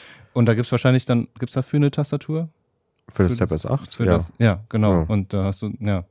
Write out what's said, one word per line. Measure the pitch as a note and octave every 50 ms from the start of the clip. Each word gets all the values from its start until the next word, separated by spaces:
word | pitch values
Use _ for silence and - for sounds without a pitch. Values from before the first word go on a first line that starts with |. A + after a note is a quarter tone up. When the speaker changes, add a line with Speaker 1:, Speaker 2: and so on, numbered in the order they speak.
| - - - - - _ _
Speaker 1:
Und | B2 A#2
da | A2+ A2+
gibt's | A2 A#2+ - B2+
wahrscheinlich | A#2 - B2+ C3 B2+ -
dann, | - A#2+ A#2 - - _ -
gibt's | B2+ - -
dafür | C3 C3 - - D3
eine | C#3+ C#3+
Tastatur? | - D#3 C#3+ - D3 C#3 - - D#3 D#3+ E3 D#3 - _ _ _ _ _ _ _ _ _ _ -
Speaker 2:
Für | - - F#2+
das | F2 B2
Speaker 1:
Für | A#2
Speaker 2:
Tab | F#2 -
Speaker 1:
das | D#2+ D#2 -
Speaker 2:
S | -
acht? | C3+ C#3 - - -
Speaker 1:
für | - A#2
Speaker 2:
Ja. | F#2+ F2
Speaker 1:
das, | E2+ F2 - - -
ja, | A#2 A2 F2+ G2 - -
genau. | - A2 G#2+ G#2 F#2+
Speaker 2:
Ja. | E2+ D#2+ F2
Speaker 1:
Und | A2 G2+ F#2+ - -
da | G2 F#2+
hast | G2 F#2+ - A2
du, | G#2 G2+ -
ja, | G#2 G#2 G2+ F2+ F2+ -